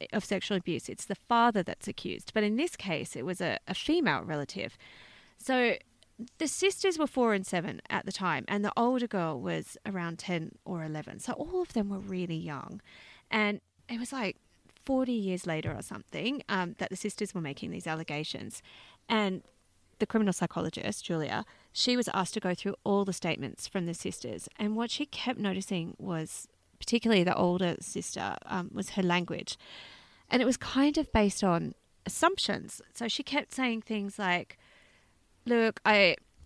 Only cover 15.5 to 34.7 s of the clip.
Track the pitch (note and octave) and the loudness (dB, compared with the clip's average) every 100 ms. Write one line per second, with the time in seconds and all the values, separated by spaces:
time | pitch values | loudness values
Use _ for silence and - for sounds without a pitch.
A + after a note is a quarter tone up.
15.5 | D#3 E3 C3 - G#2 - - G#3 C#4+ - | -4 -4 -6 -8 -12 -12 -6 -4 -4 -2
16.5 | G3 F3+ - F#3+ F#3+ G#3+ - G3+ F#3 D#3+ | -2 -2 -4 -6 -4 -6 -4 -4 -4 -6
17.5 | - - E3 E3+ D#3+ E3 D3+ D#3 - - | -6 -8 -8 -6 -6 -4 -6 -6 -8 -10
18.5 | - - - - - - A3 G3+ F#3 - | -12 -16 -20 -20 -18 0 2 2 0 -8
19.5 | _ _ _ _ - G#3 A3+ G#3 F3+ F3 | _ _ _ _ -4 2 4 4 4 0
20.5 | - D#3+ - - G#3 - E3 D3+ - G#3 | 0 -4 -4 -4 -6 -4 -2 -2 -4 -6
21.5 | - _ - - B3 A#3 - F3+ A3 F#3 | -12 _ 0 2 2 2 0 -2 -2 -2
22.5 | F3+ G3 - - G3+ G3 F3 F3 - C3+ | -2 -2 -4 2 2 2 0 -2 -2 -4
23.5 | - - G3 E3+ E3+ - - - E2+ - | -8 -6 -2 -2 -4 -6 -6 -6 -8 -10
24.5 | - G#3 G#3+ A#3+ - - - - A#3 G#3 | -4 -2 -2 -2 -4 -6 -4 -4 -2 -2
25.5 | F#3 F#3+ F#3 E3 - F#3+ E3 D#3 - - | -2 -2 -2 -4 -6 -4 -4 -4 -8 -12
26.5 | _ _ _ - A#3 A3+ G#3 F3 - F3+ | _ _ _ 0 2 6 6 6 6 4
27.5 | F3+ F3+ - - - E3+ - G2 D#2 - | 4 2 0 -6 -8 -6 -4 -4 -6 -4
28.5 | F#3+ F3 - G3 - F#3 F3 F3 E3 - | -4 -4 -6 -4 0 2 2 0 -4 -8
29.5 | - - - - - - - _ B3 B3 | -10 -14 -18 -18 -20 -20 -20 _ 2 4
30.5 | B3 - C4 C#4+ D4+ D4+ A3 G#3 - G3 | 2 0 4 4 4 2 4 4 4 4
31.5 | E3+ E3 - _ _ - - E4 F#4+ - | 4 0 -6 _ _ -8 2 4 4 0
32.5 | G3 - - - - A#3 - - C#4 - | -2 -6 -14 -16 -6 -4 -4 -2 -2 -2
33.5 | - B3+ A3+ - A3 G3+ - F#3+ F3 - | 0 0 0 -2 -4 -4 -2 0 0 -2
34.5 | - - | -12 -20